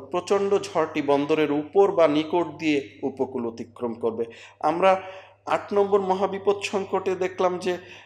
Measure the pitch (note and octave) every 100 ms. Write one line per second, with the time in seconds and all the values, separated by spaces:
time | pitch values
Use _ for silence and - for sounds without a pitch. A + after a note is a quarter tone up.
0 | C3 F3+ F3+ G3+ G3 G3+ - F3 D#3 D#3
1 | C#3 C#3+ C#3+ D#3 D3 D3 D3 G3 G3 E3+
2 | D#3+ D3 D#3 F3+ D#3+ D3+ D#3+ C#3+ - -
3 | C3+ C3+ C3 C3 A#2 A#2 A#2 - A#2+ A2
4 | A#2 A2 A#2 - - - D3+ E3 F#3+ F#3+
5 | - - - _ - D#3 - G3+ G3+ G3+
6 | F#3 F#3 G3 F#3+ G#3 G3+ - G3+ F#3+ G3
7 | F#3+ F3+ F3+ F#3 F#3 F3+ F#3 F3+ - -